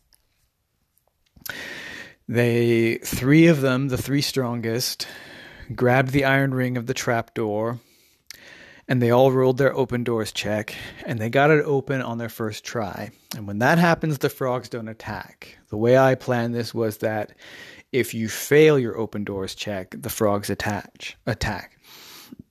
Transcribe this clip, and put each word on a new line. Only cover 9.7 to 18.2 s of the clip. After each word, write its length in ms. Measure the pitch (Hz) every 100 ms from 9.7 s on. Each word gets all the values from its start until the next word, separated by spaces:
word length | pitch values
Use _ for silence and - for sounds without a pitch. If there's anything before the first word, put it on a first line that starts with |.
open 300 | 139 120 123
doors 300 | 120 117 104
check, 420 | - 101 107 107 - - - -
and 140 | 120
they 100 | 113
got 220 | 135 147
it 120 | 151
open 380 | 156 139 131 135
on 160 | 120 117
their 100 | 113
first 360 | - 110 110
try. 480 | - 120 101 - 104 - - 117
And 100 | 101
when 140 | 104
that 180 | 127 170
happens, 400 | 175 165 160 139
the 100 | 143
frogs 400 | - 131 123 107
don't 200 | 120 113
attack. 680 | 110 - 98 - - - - _
The 80 | 107
way 200 | 117 131
I 200 | 131 131
planned 400 | - 120 117 120
this 180 | 113
was 240 | 113 110 -
that 340 | 113 107 - _ - - - - _
if 200 | 131 110
you 160 | 113